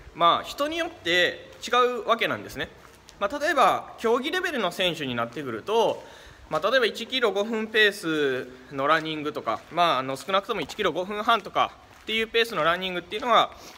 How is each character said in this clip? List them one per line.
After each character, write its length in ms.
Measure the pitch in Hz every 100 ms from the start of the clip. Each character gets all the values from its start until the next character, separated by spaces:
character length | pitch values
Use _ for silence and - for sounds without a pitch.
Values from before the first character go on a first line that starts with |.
| -
ま 260 | - 170 147
あ、 40 |
人 240 | - - 294
に 100 | 330
よ 80 | 330
っ 40 |
て 600 | - 175 180 165 - - -
違 140 | - 240 247 247
う 80 | -
わ 80 | 226
け 100 | 190
な 100 | 117
ん 60 |
で 60 | 98
す 80 | 127
ね。 140 | 165 - - - - -
ま 80 | 202
あ、 80 | 294
例 120 | 294
え 40 |
ば、 380 | 302 202 127 - -
競 200 | 226 247
技 120 | 269
レ 100 | 359
ベ 120 | 359
ル 60 | 294
の 140 | 185
選 240 | 175 185 151
手 100 | 135
に 80 |
な 120 | 120 117
っ 20 |
て 140 | 156
く 80 | 139
る 100 | 110
と、 400 | 98 226 190 123 - - - - -
ま 120 | 156
あ、 80 | 190
例 60 | 262
え 40 |
ば 60 | 220
一 200 | 208 226
キ 140 | 269
ロ 120 | 233
五 120 | 190
分 220 | 214 226 220
ペ 220 | 220 208
ー 40 |
ス 560 | 202 170 156 143 127 127 - -
の 120 | 139 139
ラ 120 | 160
ン 60 |
ニ 100 | 156
ン 80 | 156
グ 100 | 147
と 100 | 143
か、 180 | 113 107 -
ま 220 | 160 170
あ、 40 | 135
あ 40 |
の、 140 | 131 135
少 160 | -
な 100 | 196
く 40 | 202
と 80 |
も 60 | 214
一 160 | 139 -
キ 60 |
ロ 100 | 190
五 120 | 151
分 180 | 185 208
半 200 | 214 226
と 80 | 190
か 220 | 151 117 - - -
っ 20 |
て 80 | -
い 100 | 220
う 60 | 220
ペ 140 | 226
ー 20 |
ス 100 | 226
の 80 | 196
ラ 140 | 156 175
ン 40 |
ニ 80 | 185
ン 60 |
グ 60 | 180
っ 20 |
て 140 | - 214
い 20 |
う 40 |
の 80 | 254
は、 200 | 214 139 - -